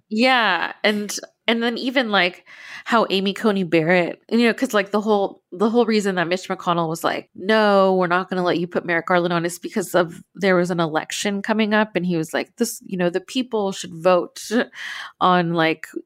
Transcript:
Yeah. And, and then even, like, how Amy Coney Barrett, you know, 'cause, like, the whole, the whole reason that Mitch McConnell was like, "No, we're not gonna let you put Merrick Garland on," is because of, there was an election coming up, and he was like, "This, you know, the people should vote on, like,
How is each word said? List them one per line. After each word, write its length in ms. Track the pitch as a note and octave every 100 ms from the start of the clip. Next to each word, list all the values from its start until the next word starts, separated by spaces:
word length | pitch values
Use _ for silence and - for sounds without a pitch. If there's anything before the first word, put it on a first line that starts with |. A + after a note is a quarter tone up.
| -
Yeah. 640 | G#3+ B3+ C4 G#3+ E3+ E3+ -
And, 320 | - G#3+ G#3 - - _ -
and 140 | A#3
then 160 | A#3 A3+
even, 320 | B3+ C4 A#3
like, 380 | G3+ F3+ F3+ - - - - -
how 200 | A#3+ -
Amy 240 | F#3+ G3
Coney 300 | F#3+ A3+ G3
Barrett, 580 | F3 E3 D#3 F3+ E3+ - -
you 100 | A#3 A#3
know, 80 |
'cause, 200 | A3+ B3+
like, 180 | G#3 F#3+
the 100 | G#3
whole, 420 | G#3 G#3 F#3+ - _
the 180 | F3+ A#3
whole 160 | A#3+ A3
reason 300 | G#3+ G3+ F#3
that 120 | E3+
Mitch 200 | F#3 -
McConnell 400 | F#3 - E3+ E3
was 140 | E3+
like, 260 | D3 - - -
"No, 600 | F#3+ A3 G#3 G3+ F#3+ F#3+
we're 120 | F3+
not 220 | F3+ F#3
gonna 140 | F#3
let 160 | F3+ E3
you 80 | F3
put 180 | F3+ E3
Merrick 200 | E3+ E3
Garland 260 | F3+ F3
on," 120 | F3 E3+
is 140 | E3+
because 340 | E3+ - F3 F3+
of, 280 | E3+ - - -
there 200 | G3 F#3
was 160 | F3
an 80 | F3
election 640 | E3 D#3 - - G#3 G3+
coming 320 | G3 A3 G#3+
up, 220 | G#3+ G#3+ F3+
and 100 | F3+
he 120 | E3+
was 160 | D#3+
like, 220 | C3 - -
"This, 240 | A3+ - -
you 120 | F#3
know, 120 | F3
the 100 | F3+
people 500 | - C4 B3+ A3 G3
should 220 | F#3+ F3+
vote 480 | E3 E3+ F3+ - - - A3+ - - - - - -
on, 320 | F3+ F3+ E3+
like, 340 | E3+ D#3+ D#3 - -